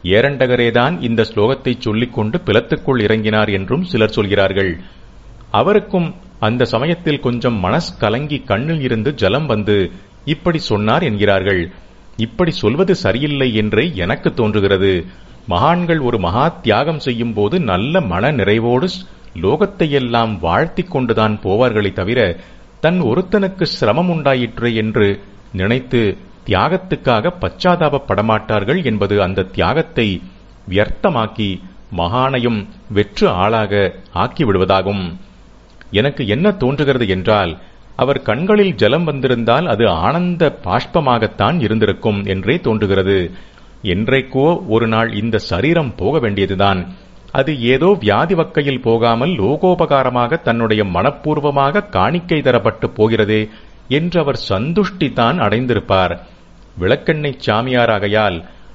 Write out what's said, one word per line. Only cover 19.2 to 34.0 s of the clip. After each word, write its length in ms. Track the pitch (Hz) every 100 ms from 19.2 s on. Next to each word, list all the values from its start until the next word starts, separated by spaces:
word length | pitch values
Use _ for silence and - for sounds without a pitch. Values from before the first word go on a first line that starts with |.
| - -
லோகத்தையெல்லாம் 960 | 92 156 196 196 160 139 123 117 113 98
வாழ்த்திக் 520 | 82 101 160 - -
கொண்டுதான் 480 | 131 123 110 110 107
போவார்களே 500 | 95 101 127 107 101
தவிர, 440 | 92 92 123 98 85 - - - -
தன் 220 | 156 180
ஒருத்தனுக்கு 640 | 135 107 185 214 190 190
சிரமம் 460 | 170 - 117 123 180
உண்டாயிற்றே 680 | 165 139 131 120 107 117 110
என்று 440 | 107 110 101 98 - - -
நினைத்து 640 | 92 95 123 127 120 104 92 - - -
தியாகத்துக்காக 840 | 95 131 185 185 151 135 113 117 -
பச்சாதாபப்படமாட்டார்கள் 1400 | - - 180 175 156 139 - 98 110 110 - 107 101 180
என்பது 380 | 135 107 101 104
அந்த 220 | 92 95
தியாகத்தை 760 | 92 - 85 139 160 - 110 92 - - - - -
வியர்த்தமாக்கி 920 | 92 107 - 202 135 110 - 104 90 - - - 87
மகானையும் 680 | 85 120 135 131 120 110 98 - -
வெற்று 400 | 101 104 - 202
ஆளாக 640 | 90 101 113 107 101 95 -